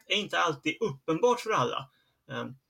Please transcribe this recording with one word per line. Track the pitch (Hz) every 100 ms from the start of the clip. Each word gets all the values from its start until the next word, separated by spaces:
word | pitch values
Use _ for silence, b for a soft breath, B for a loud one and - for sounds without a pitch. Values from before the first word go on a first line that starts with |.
| -
är | 196
inte | 202 170
alltid | 170 151 151 -
uppenbart | 214 139 - 160 247 240
för | 214
alla. | 185 117 - 135 _ _ _ -
Ehm, | 120 120 135